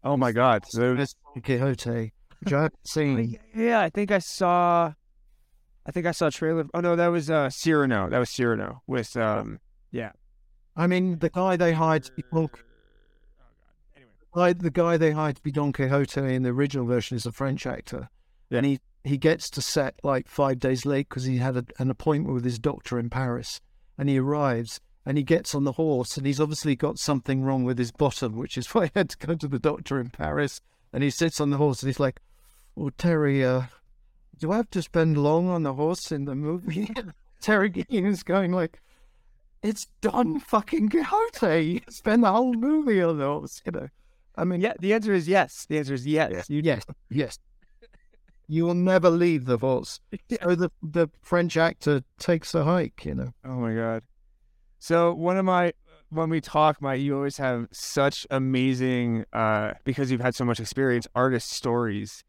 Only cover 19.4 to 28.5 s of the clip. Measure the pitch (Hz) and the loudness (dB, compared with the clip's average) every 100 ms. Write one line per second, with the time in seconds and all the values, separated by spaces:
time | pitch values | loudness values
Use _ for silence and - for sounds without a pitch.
19.4 | - - - - 135 - 143 131 - - | -2 -6 -2 -2 -2 -4 -2 -2 -2 0
20.4 | 139 127 131 127 131 139 143 - 127 127 | 0 2 0 0 0 0 -2 -4 -2 0
21.4 | 131 127 123 - 131 131 - 147 - 127 | 0 -2 -6 -4 -4 -2 0 0 0 -2
22.4 | 120 117 147 - - 123 117 123 131 120 | -2 -2 -2 -4 -6 -4 -4 -4 -4 -4
23.4 | 113 - _ _ _ - 143 135 131 147 | -8 -14 _ _ _ -4 0 2 0 0
24.4 | 143 117 117 - _ _ - 143 135 165 | 0 0 -4 -10 _ _ -4 -2 2 2
25.4 | - 147 139 131 160 135 123 - 135 135 | 2 -2 -2 0 0 0 -2 -4 -2 0
26.4 | 151 151 156 135 147 - - 143 120 131 | 0 0 -2 0 0 -4 -2 -2 0 -2
27.4 | 135 135 123 123 120 - 143 - 123 110 | 0 0 0 0 -4 0 0 0 -6 -6
28.4 | 135 | -8